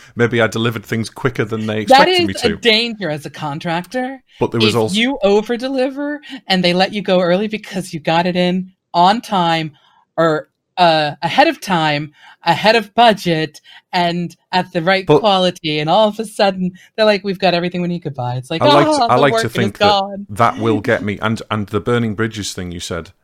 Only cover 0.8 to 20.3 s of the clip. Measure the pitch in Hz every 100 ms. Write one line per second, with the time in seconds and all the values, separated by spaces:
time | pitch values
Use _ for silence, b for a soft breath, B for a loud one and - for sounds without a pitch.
0.8 | - 113 107 - 131 123 110 110 110 110
1.8 | 107 269 311 359 339 190 240 196 233 220
2.8 | 233 214 175 147 143 - 151 147 175 165
3.8 | 180 254 254 269 _ b - - 113 -
4.8 | 110 196 240 277 196 208 214 240 262 269
5.8 | 262 269 285 294 B 269 - 190 180 175
6.8 | 190 208 190 185 175 180 214 214 - 196
7.8 | 180 160 170 165 180 175 180 185 185 _
8.8 | _ 170 180 226 - 202 170 165 156 b
9.8 | b b b - 165 156 - _ _ -
10.8 | 175 160 151 156 165 - 320 277 - 175
11.8 | 156 147 151 B B B 170 156 202 226
12.8 | 208 - 240 208 175 160 156 - B B
13.8 | _ 185 175 175 170 - _ 185 180 180
14.8 | 165 190 190 143 220 190 185 175 160 151
15.8 | 156 190 214 214 220 - 196 190 185 B
16.8 | B - 214 202 202 190 185 170 175 180
17.8 | 175 175 147 139 123 127 123 160 117 147
18.8 | 302 294 233 127 139 226 226 - 104 -
19.8 | 208 202 196 196 202